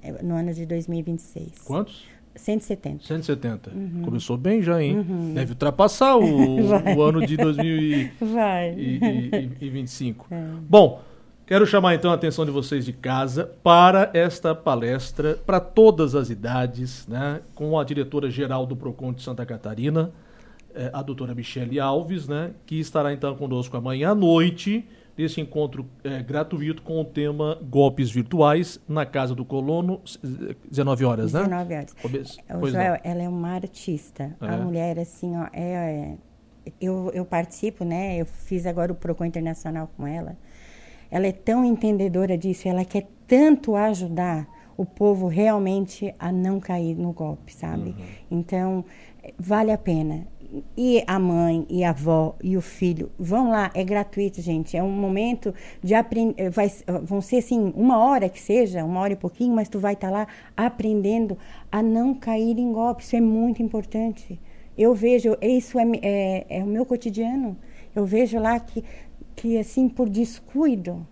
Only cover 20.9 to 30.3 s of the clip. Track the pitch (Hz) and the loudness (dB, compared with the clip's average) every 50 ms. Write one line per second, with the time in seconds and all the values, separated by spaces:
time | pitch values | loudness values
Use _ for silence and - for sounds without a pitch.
20.9 | 135 139 139 139 131 131 127 120 120 120 117 - - 131 123 117 131 143 135 135 | -6 -8 -8 -8 -8 -8 -8 -8 -8 -8 -10 -8 -8 -8 -6 -4 -2 -2 0 0
21.9 | 139 156 170 160 190 175 143 135 147 147 165 175 - - - - 156 160 156 - | 0 -2 -2 -4 -6 -6 -6 -6 -6 -6 -6 -8 -10 -16 -12 -8 -6 -6 -6 -2
22.9 | - 156 143 143 143 135 143 139 135 - 147 131 127 123 123 127 - 143 120 131 | 0 0 0 0 -2 -2 -4 -6 -4 -6 -6 -4 -2 -4 -4 -4 -6 -6 -4 -4
23.9 | 131 131 147 185 208 208 190 165 165 165 170 180 170 175 - 202 208 233 233 - | -2 0 2 2 4 4 6 6 8 8 6 4 2 -2 -2 -2 -2 -2 -4 -8
24.9 | - - - - - - 156 156 - 165 151 131 - 151 151 139 127 135 131 127 | -20 -20 -20 -18 -6 -4 -4 -4 -4 -6 -8 -4 -4 -4 -4 -4 -4 -10 -12 -12
25.9 | - - - 139 135 131 123 123 139 147 156 156 185 151 147 151 160 160 - - | -16 -10 -8 -8 -6 -6 -6 -4 -4 -4 -2 -2 -4 -4 -4 -4 -4 -6 -8 -6
26.9 | 160 160 156 156 - 147 147 147 147 147 151 151 156 - - 131 123 139 139 139 | -4 -4 -4 -4 -4 -2 -2 -2 -2 -2 -2 -2 -4 -6 -8 2 6 6 6 6
27.9 | 135 143 135 117 110 123 117 117 185 165 151 143 147 170 175 175 - - _ - | 6 2 -2 0 0 -2 0 0 4 6 6 6 6 4 0 -2 -8 -16 _ -4
28.9 | 151 156 143 131 - 139 131 127 127 123 127 127 139 135 131 143 160 170 175 180 | -4 -4 -4 -2 -2 -2 -2 -2 -4 -6 -6 -4 -4 -4 -2 -2 -2 0 0 -2
29.9 | 190 190 - - - - - 131 | -4 -4 -10 -18 -18 -12 -10 -10